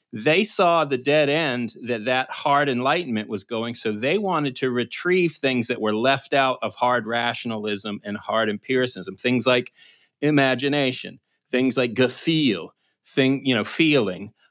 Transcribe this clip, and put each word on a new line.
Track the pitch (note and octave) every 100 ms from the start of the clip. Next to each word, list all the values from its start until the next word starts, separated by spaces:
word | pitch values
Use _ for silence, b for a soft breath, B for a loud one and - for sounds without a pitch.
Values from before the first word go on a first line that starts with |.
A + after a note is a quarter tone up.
| b
they | A2 B2+ E3+
saw | G#3+ - F3+ E3+
the | D3 C3
dead | B2+ D3+ C#3
end | D3+ D3+ B2 A#2 -
that | B2 A#2 G#2+
that | B2+ C3
hard | - D3 C#3+ C#3+
Enlightenment | B2 C3 E3+ D#3 A2 G#2
was | G#2+
going. | - A2+ A#2
So | A#2 A2+
they | G#2+ B2+ G3
wanted | G3 E3 C#3+ B2+
to | C3
retrieve | A#2+ A#2 - F3+ F3+ E3+
things | - C3+ B2+ A2+
that | A2+
were | G#2+
left | G#2+ B2+ C3+ -
out | C#3+ C3+ B2
of | G#2+
hard | - B2 B2 G#2+
rationalism | A#2 A#2+ A2+ A#2+ A2 G#2+ G#2 G#2+ G#2
and | G#2 G2+
hard | - A2 G#2+
empiricism, | G#2 - C3 B2 - F2+ G2
things | B2 B2 B2
like | B2+ B2+ b b b b -
imagination, | D3 D3 C3+ B2 C#3 D3 C3 B2 F#2 - _ _ -
things | B2+ C3 A#2+
like | B2
Gefühl, | G#2+ B2 B2 - D#3+ C#3 F#2 D#2+ _ _ _ -
thing, | - C3 C3+
you | C3+
know, | A#2+
feeling, | G2+ - D#3+ D3 G2+ F2+ G#2 _ _